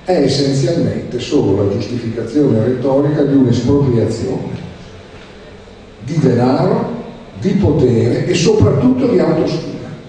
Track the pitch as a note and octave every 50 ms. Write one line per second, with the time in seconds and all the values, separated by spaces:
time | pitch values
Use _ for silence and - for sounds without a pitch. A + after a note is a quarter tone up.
0 | - - F#3 D#3 C#3 B2+ C3+ C#3 C#3 C#3 C#3 C3+ - E3+ E3+ - B2+ G#2+ - -
1 | - - - A#2 - - D3+ C3 A2+ G2+ F#2+ G#2 G2+ G2 G2+ A#2 G#2 - A#2+ A#2
2 | A#2 A2+ A2 - - - C#3+ D3+ C#3+ B2+ A#2 A2 A#2 B2 B2+ B2 - C#3 C3+ C#3
3 | D3 D3+ D3+ D3+ C#3+ C3+ C#3 C3+ B2+ A#2+ A#2 - - C3 C#3+ C#3+ B2+ B2+ A#2 A2+
4 | G#2+ - - - G2 - - - - - - - - - - - - - - -
5 | - - - - - - - - - - - - - - - - - - - -
6 | G#2 B2+ E3+ D#3 B2+ C3+ A#2 A#2 B2 B2+ C3+ D#3 F3+ G3 A3 A#3 - - - -
7 | - - - - - - - G2 G#2+ G3 - - - D3+ - - B2+ B2 A2+ A2
8 | A2 A#2 - B2 - F3 F3+ - - A3+ G#3 - G3+ G#3 - - B3+ B3+ B3+ B3
9 | - A#3 F#3 F3+ F3+ E3+ D#3+ D#3+ - C#3+ D3+ - - - - - - - - -
10 | -